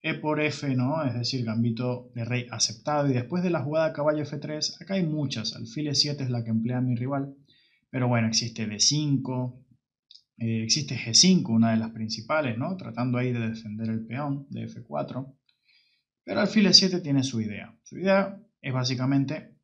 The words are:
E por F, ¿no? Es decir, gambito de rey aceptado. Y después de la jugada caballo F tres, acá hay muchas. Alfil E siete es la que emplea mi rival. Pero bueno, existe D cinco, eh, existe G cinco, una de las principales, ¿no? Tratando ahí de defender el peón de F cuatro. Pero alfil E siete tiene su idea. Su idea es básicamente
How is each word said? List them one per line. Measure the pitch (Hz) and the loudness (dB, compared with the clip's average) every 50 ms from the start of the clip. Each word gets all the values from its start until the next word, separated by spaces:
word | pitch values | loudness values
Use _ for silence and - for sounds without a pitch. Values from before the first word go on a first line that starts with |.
| - | -2
E | 160 156 | -2 -4
por | 151 - 151 151 151 | -2 -2 0 0 2
F, | 151 151 147 - 147 139 131 | 0 0 -2 -2 -2 0 0
¿no? | 123 123 131 151 160 151 | 2 2 0 0 0 -2
Es | 131 - | -2 -2
decir, | 123 117 - 135 127 123 | -2 -4 -4 -2 -2 -2
gambito | 113 110 117 117 120 113 117 123 123 123 123 - - - | -2 0 0 0 0 0 0 -2 -2 -4 -4 -8 -12 -8
de | 120 113 | -8 -4
rey | - 123 123 120 - | -2 -2 -4 -4 -6
aceptado. | 117 110 - - - - - 151 151 147 143 | -4 -4 -4 -4 -4 -6 -4 0 0 2 2
Y | 143 131 | 2 2
después | 123 120 - 175 180 175 | 0 0 -2 -2 0 0
de | 180 | 0
la | 170 151 | 0 0
jugada | 123 147 151 160 160 156 156 | -2 0 0 2 0 0 0
caballo | 147 143 151 151 151 143 | 0 2 2 2 2 -2
F | 143 156 143 | -4 -6 -8
tres, | - 156 151 151 151 - - - | -6 -6 -6 -4 -6 -6 -6 -10
acá | - - 196 | -8 -4 -2
hay | 190 175 | 0 0
muchas. | 156 151 151 143 127 - - 107 - - | 0 0 -2 -2 -2 -4 -4 -6 -6 -8
Alfil | - 117 - - 151 151 147 | -8 -12 -8 -6 -4 -4 0
E | 131 | 2
siete | - - 147 143 139 131 | 2 2 2 0 -4 -2
es | 123 | -2
la | 120 117 113 | -2 -2 -2
que | 113 | 0
emplea | 113 113 113 123 127 127 | 0 0 0 0 0 0
mi | 127 127 123 | 0 0 0
rival. | 113 123 131 139 135 139 139 - - _ _ _ _ _ _ _ _ _ _ | 0 0 -2 -2 -2 -4 -6 -10 -18 _ _ _ _ _ _ _ _ _ _
Pero | - 131 127 | -2 0 2
bueno, | 123 123 117 113 | 2 4 4 2
existe | 113 113 - 120 117 113 113 110 | 2 2 0 -2 -2 -4 -4 -6
D | 107 104 101 | -4 0 0
cinco, | - - 143 151 151 147 139 131 - 123 127 127 127 127 123 - _ _ _ _ _ _ _ _ _ _ - - _ _ _ - | 2 2 2 2 2 2 2 0 0 -2 -4 -4 -4 -4 -8 -12 _ _ _ _ _ _ _ _ _ _ -20 -20 _ _ _ -4
eh, | 117 113 113 113 113 | -2 -2 0 0 0
existe | 113 - 151 139 - 135 | 0 0 0 0 -4 -6
G | 113 - 117 110 | -6 -4 2 4
cinco, | - - 185 190 170 - 113 113 | 6 8 8 6 6 4 4 4
una | 113 113 113 | 6 6 6
de | 113 | 4
las | 113 113 113 | 2 0 -2
principales, | - 110 113 110 - - - - 311 156 143 123 110 | -6 -6 -6 -6 -6 -8 -4 0 0 0 0 0 -2
¿no? | 113 135 175 190 | -2 -4 -4 -4
Tratando | 185 - 117 113 117 123 127 123 123 | -6 -8 -10 -4 -2 -2 0 0 0
ahí | 127 127 | 0 0
de | 123 120 113 | 0 0 -2
defender | 113 113 110 - 107 104 107 113 110 | -2 -4 -6 -8 -10 -8 -4 -4 -2
el | 113 110 110 | -2 -2 -4
peón | - 120 135 151 143 139 139 - - | -6 -6 -4 -4 -4 -4 -6 -6 -10
de | - 113 113 | -10 -8 -8
F | 113 - 120 | -8 -10 -14
cuatro. | - - 147 147 143 - - 135 139 - - _ _ _ _ _ _ _ _ _ _ _ _ _ _ _ _ _ _ | -14 -6 -4 -4 -4 -4 -6 -8 -8 -10 -16 _ _ _ _ _ _ _ _ _ _ _ _ _ _ _ _ _ _
Pero | 170 190 196 | -4 0 2
alfil | 208 196 - 220 202 | 2 4 6 6 6
E | 185 - | 8 8
siete | - 196 180 180 170 | 8 6 6 0 -2
tiene | - 147 139 139 | 0 2 2 2
su | 127 135 - 113 | 2 0 -2 -4
idea. | 107 104 101 90 95 - - _ _ | -4 -4 -6 -8 -10 -14 -18 _ _
Su | - 135 147 | -16 -10 -2
idea | 175 196 190 196 - - - - - _ _ _ | 2 4 4 4 2 0 -6 -14 -20 _ _ _
es | - 139 127 | -6 -4 -2
básicamente | 131 127 127 131 123 127 135 139 139 139 135 156 - - - - _ | -2 0 0 -2 0 0 2 2 2 2 0 -4 -8 -10 -16 -20 _